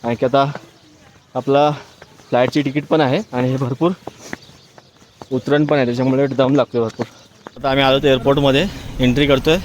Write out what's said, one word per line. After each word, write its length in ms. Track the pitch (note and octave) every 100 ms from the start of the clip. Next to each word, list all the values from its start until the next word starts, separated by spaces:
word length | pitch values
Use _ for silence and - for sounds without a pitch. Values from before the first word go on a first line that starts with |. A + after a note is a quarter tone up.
आणि 120 | A#2 A#2+
की 100 | C3
आता 260 | C#3 C#3+ C#3+ - _ _ - - _ _ B2+
आपला 360 | B2+ C#3 D3 C#3+ - -
फ्लाईटची 600 | - - - B2 B2+ D3+
तिकीट 240 | C#3 C#3+ C#3+
पण 160 | D#3+
आहे 200 | C#3 D3+ A3+
आणि 160 | B2 B2+
हे 80 | C3
भरपूर 340 | C#3 B2+ E3+ F#3+ - - - - - - _ - _ _ _ _ -
उतरण 340 | C3 C3 D3 D3
पण 120 | D3
आहे, 80 | B2
त्याच्यामुळे 420 | A#2+ C3 C3 C#3
दम 280 | C3+ C3 C#3
लागतोय 260 | A#2+ A#2+
भरपूर. 240 | A2+ - A#2 - - _ - -
आता 120 | C3+
आम्ही 140 | C3+
आलो 160 | C3+ C3+
तर 80 | C#3
एअरपोर्टमध्ये 580 | C3 C#3 C#3 C#3 C3+ G3 - - -
एंट्री 280 | B2+ B2 C#3+
करतोय. 300 | C3+ D3+ E3+